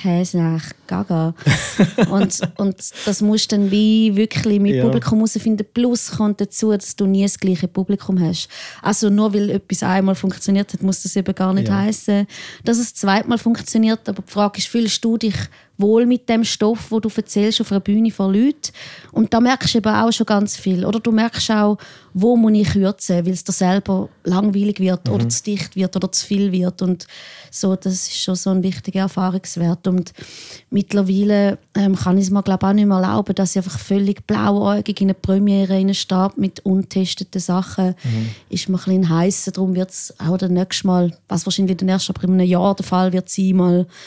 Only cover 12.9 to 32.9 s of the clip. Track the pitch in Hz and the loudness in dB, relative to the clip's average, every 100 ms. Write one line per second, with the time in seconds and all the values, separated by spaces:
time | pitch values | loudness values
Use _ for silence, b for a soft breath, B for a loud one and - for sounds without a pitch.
12.9 | - 196 202 233 233 233 233 - 226 220 | -2 0 0 0 0 0 -2 0 0 2
13.9 | 220 - 190 - 202 208 196 - 233 220 | 0 -4 -8 -6 -2 -2 -2 -4 -2 -2
14.9 | - 233 226 220 - 101 b b - 202 | -2 -2 0 -2 -4 -6 b b -2 2
15.9 | 226 240 247 - 226 220 - 214 226 - | 4 4 0 0 0 0 0 0 0 -2
16.9 | 220 214 - - 208 214 220 220 196 208 | -2 -2 -4 -2 0 0 0 -2 -2 0
17.9 | 208 226 - 190 196 269 - - B B | 2 2 2 0 2 2 0 -10 B B
18.9 | B B - 220 226 240 262 - 233 214 | B B -2 2 4 2 2 0 0 2
19.9 | 214 226 226 220 202 208 - 190 180 185 | 2 0 0 0 2 0 -2 -2 0 0
20.9 | 220 233 220 226 - - 214 208 208 B | 0 0 2 0 -2 0 2 2 0 B
21.9 | B B 185 220 240 220 214 208 196 190 | B B 0 4 6 6 4 4 2 0
22.9 | - - 175 170 185 - - 180 196 196 | -2 -2 0 0 -4 -4 0 2 2 0
23.9 | 190 - _ - 180 208 196 208 202 185 | -2 -4 _ -2 0 2 0 -2 0 0
24.9 | 180 - 208 117 - - 202 - 190 185 | 0 -2 -2 0 -2 -4 -6 -6 -4 -2
25.9 | 185 185 - - 196 202 180 180 175 185 | -2 -2 -4 -2 0 0 0 -2 -2 -2
26.9 | 175 - B B B B - 190 185 190 | -2 -6 B B B B -4 -2 -2 -2
27.9 | 185 - - - 180 196 190 190 151 - | -4 -6 -6 -4 -4 0 0 0 -4 -6
28.9 | 190 190 185 185 185 - 170 170 180 185 | -2 -2 -2 -2 -2 -6 -2 -2 0 0
29.9 | 180 170 - B B B B B 202 - | -2 -2 -12 B B B B B -4 0
30.9 | 202 190 196 208 202 202 - _ 202 196 | 0 2 2 2 4 2 0 _ 0 0
31.9 | 185 185 190 185 202 196 190 196 208 202 | 2 2 2 2 0 0 0 2 4 4